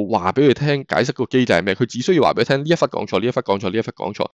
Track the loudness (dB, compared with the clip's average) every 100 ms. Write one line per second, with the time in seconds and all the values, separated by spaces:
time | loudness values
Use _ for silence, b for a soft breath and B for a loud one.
0 | 2 -2 0 2 2 2 0 -2 -2 -2
1 | -2 -2 -2 0 2 2 2 -2 -2 -2
2 | 0 4 4 2 0 0 0 0 0 -4
3 | -4 -2 -2 -2 -2 -2 -2 -4 -4 -6
4 | -8 -6 -8